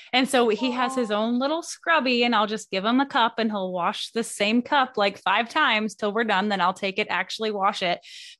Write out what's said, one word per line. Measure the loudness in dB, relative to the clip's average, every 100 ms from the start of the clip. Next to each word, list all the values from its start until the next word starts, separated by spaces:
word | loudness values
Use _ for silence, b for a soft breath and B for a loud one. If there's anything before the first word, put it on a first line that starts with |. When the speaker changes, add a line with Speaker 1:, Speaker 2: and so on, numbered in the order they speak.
| B
Speaker 1:
And | 0 2
so | 4 4
he | 2 0
has | -2 -2 -2
his | -2
Speaker 2:
Aw. | 0
Speaker 1:
own | 0 0
little | -2 -4
scrubby, | -6 -8 0 2 2 2
and | 4
I'll | 2 2
just | -2 -6
give | -4
him | 0 2
the | 2
cup, | 2 2 0
and | -2
he'll | -2 -4
wash | -2 -2 -4 -6
the | -6
same | -6 -2 0 2
cup, | 2 2 2 2
like, | 0 0
five | 0 0 0
times | 0 2 2 -2
till | -4 -4
we're | -2
done. | 0 0 0
Then | 2
I'll | 0
take | 0 -4 -2
it, | -2
actually | -2 -4 -4 -4
wash | 0 0 0
it. | -2 -2 B B B B